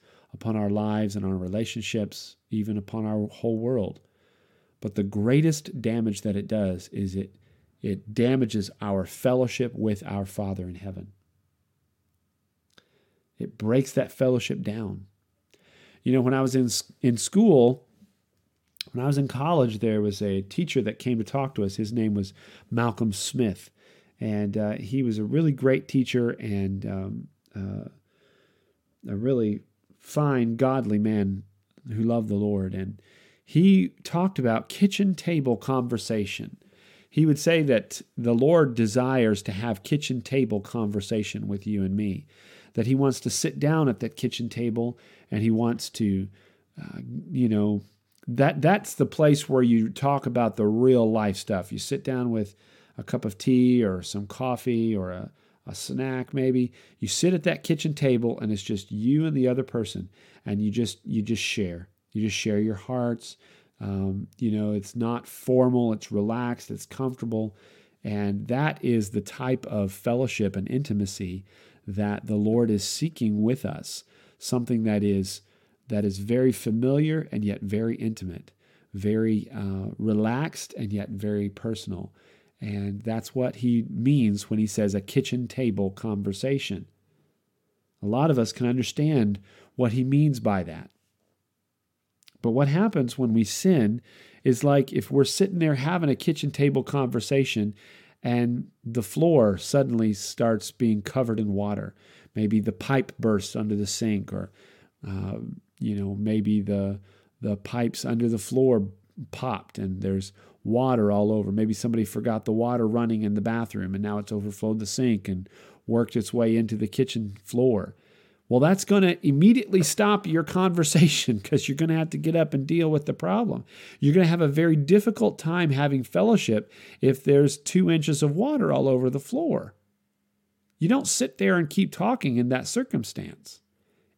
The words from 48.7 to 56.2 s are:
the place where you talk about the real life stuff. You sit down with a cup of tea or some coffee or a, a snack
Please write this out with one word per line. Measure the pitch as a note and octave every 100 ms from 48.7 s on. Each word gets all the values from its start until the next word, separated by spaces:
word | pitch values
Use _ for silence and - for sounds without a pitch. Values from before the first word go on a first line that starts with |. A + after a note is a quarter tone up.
| G#3 -
the | - B2+
place | - D3+ C#3+ -
where | C3+
you | B2 A#2 A2
talk | - C#3 C#3 C3+
about | B2 A2+ -
the | G#2
real | A2 B2+ B2 A2+
life | A2 G#2+ G2
stuff. | - G2 F2+
You | G#2
sit | - C#3
down | C#3 B2+ B2
with | A2+ G2+ - _ _ _ -
a |
cup | - A#2
of | A2 -
tea | - B2+ B2 B2
or | G#2+ F#2
some | F2+ G2+ G2+
coffee | - C3 A#2+ - A#2 A2+ G#2+
or | F2+
a, | F2+ - - _ _
a | - G2+
snack | - C3 C3 C3